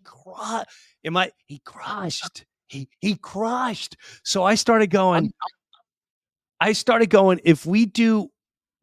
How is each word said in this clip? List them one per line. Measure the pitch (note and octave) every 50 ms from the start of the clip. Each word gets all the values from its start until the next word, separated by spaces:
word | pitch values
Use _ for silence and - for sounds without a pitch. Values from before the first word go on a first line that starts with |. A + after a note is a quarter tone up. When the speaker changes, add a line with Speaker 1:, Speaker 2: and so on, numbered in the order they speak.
| _
Speaker 1:
cru-, | - _ _ _ F#3 F3+ - A3 G#3+ A#3 A3+ - - - _ _ _ _ _ -
am | E3 E3
I, | F#3 F#3 - - _ _
he | _ C#3+ C#3+ _
crushed. | - - - - - - G3 F#3+ D#3+ - - - - - - - _ _ _ _
He, | _ - C#3 C3 - _ _
he | F3 G#3 G3
crushed. | - - - - G3 A3 A3+ B3 B3 B3+ A#3+ G3+ - - - - _ - - - - _
So | - - F#3+ F3+
I | G3 A3+
started | A3 - A#3 A3+ A3 G#3+ F3
going, | F3+ F#3+ F#3+ F#3 F3
Speaker 2:
I'm, | E3 G#3
I'm | G#3 - _ - - - _ _ _ _ _ _ _ _ _ _ _ _ _ _ _ _ _ _ _ _ _ E3+ G#3+
Speaker 1:
I | A3
started | - - B3+ A3+ A3+ A3+ F3
going, | G#3+ F#3+ G3 F#3+ F3+ E3 -
if | E3+ D#3+ - -
we | E3 F#3+ A3 A#3
do, | F#3+ - A#3 A3+ A3+ A3 G#3+ - - _ _ _ _ _ _ _ _ _ _